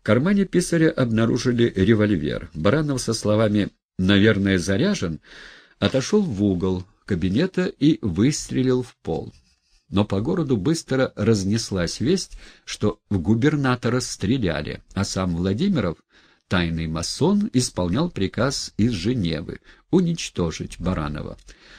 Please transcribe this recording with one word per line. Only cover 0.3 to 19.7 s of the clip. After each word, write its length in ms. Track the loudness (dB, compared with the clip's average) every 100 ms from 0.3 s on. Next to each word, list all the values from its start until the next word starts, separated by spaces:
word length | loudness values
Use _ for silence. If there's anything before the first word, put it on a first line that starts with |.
| 2 2
писаря 440 | 0 0 2 2
обнаружили 800 | 2 0 2 2 2 0 2 2 4
револьвер. 720 | 4 4 4 2 0 -4 -8
Баранов 460 | -2 2 2 0 -2
со 120 | -2
словами 540 | -2 0 2 2 2 0 _ _ _
«наверное, 600 | 4 6 6 4 2 2
заряжен» 600 | 0 0 0 0 -4 -6 -12 -20 -20 -20 _ _
отошёл 440 | 0 0 0 0
в 200 | 0 2
угол, 420 | 2 2 0 -2 -6 _ -6
кабинета 560 | -2 0 0 0 0 -4
и 320 | 2 2 2
выстрелил 800 | -2 0 0 0 -6 -2 0 0
в 120 | -4 _
пол. 300 | -6 -6 -6 -16 _ _ _ _ _
Но 160 | -2
по 160 | 0 -2
городу 380 | -2 -2 0 0
быстро 540 | 0 -2 -2 -2 -2 -2
разнеслась 840 | 0 2 2 -2 -2 -4 -4 -2
весть, 380 | 0 0 -2 -14 -20 -20 -16
что 340 | -4 -2 -2 _
в 100 | -4
губернатора 840 | 0 2 2 2 0 0 0 -2
стреляли, 840 | -4 -6 -2 0 0 -2 -6 -10 _
а 120 | -4
сам 300 | -4 -2 -2
Владимиров, 600 | 0 -2 0 0 0 -2 -4 _ _ _ _ _
тайный 400 | 0 0 -2 -4
масон, 640 | -4 -6 -2 2 2 2
исполнял 560 | 0 -2 -2 -2 0 -2
приказ 640 | -2 -4 -2 -2 -2 -10 -2
из 160 | -2
Женевы — 680 | 0 -2 -2 -2 -4 -6 -14 _